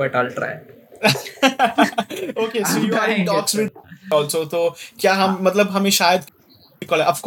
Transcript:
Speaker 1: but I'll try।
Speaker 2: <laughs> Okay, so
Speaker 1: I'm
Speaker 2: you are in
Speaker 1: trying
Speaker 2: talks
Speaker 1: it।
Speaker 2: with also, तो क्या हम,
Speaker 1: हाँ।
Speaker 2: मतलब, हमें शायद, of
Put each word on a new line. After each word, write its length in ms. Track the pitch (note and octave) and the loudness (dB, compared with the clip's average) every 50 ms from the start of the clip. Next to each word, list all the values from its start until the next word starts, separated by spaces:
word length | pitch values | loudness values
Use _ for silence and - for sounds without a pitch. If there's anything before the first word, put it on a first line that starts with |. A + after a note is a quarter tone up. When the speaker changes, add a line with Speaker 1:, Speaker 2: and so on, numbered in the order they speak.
Speaker 1:
but 140 | C#3 C3 C3 | -4 -2 0
I'll 220 | B2+ B2 B2 - - | 0 -2 -2 -2 -6
try। 120 | A#2 - - - - - - - - _ - - | -6 -6 -8 -10 -14 -20 -20 -20 -20 _ -14 -2
Speaker 2:
<laughs> 1000 | A3 G#3+ - G3+ - - - - C#4 B3+ C4 - B3+ - - - - - - A3+ G#3 - - - | 0 0 0 0 -4 -10 -4 0 0 0 2 2 0 0 4 2 0 2 2 -4 -4 -4 -8 -8
Okay, 420 | F#4 D4+ - A3 A3+ A3 A#3+ A3+ | -8 -8 -4 -4 -4 -2 -2 -4
so 80 | G3+ E3+ | -2 -2
Speaker 1:
I'm 100 | F3+ G#3+ | -2 0
Speaker 2:
you 120 | A3 G3+ | 0 0
are 0 | |
in 80 | - A3+ | 0 0
Speaker 1:
trying 320 | G#3+ A#3 G#3+ G3+ F3+ E3 | 0 0 0 0 0 0
Speaker 2:
talks 240 | D3 D3+ - - - | 0 -2 -2 -2 -2
Speaker 1:
it। 60 | G#3 | -2
Speaker 2:
with 100 | A3 - _ - - - - - - - D#3 | -2 -4 _ -12 -20 -20 -20 -20 -6 0 0
also, 380 | D3+ D3 D3 - D#3+ D#3+ D3 | 0 0 0 -2 -4 -4 -2
तो 240 | F3 E3+ E3+ E3+ D#3+ - - - _ - | -2 0 0 0 -2 -4 -20 -20 _ 0
क्या 140 | - F#3+ F#3+ | 2 2 4
हम, 60 | G3 | 4
Speaker 1:
हाँ। 200 | F#3+ F#3+ F#3+ F3+ | 2 2 0 2
Speaker 2:
मतलब, 260 | F#3+ F#3 F#3 G3+ G#3 F#3 | 0 2 4 4 0 2
हमें 200 | F#3 G3 G3 G3 | 2 0 0 2
शायद, 320 | G3 - F#3 E3+ F#3 F#3 - - _ _ _ _ - - - _ _ - - - | 2 4 4 4 2 2 0 -6 _ _ _ _ -20 -20 -20 _ _ -16 -6 -2
of 300 | E3+ D#3 D3+ F3 D#3+ - - | 0 2 2 2 0 0 2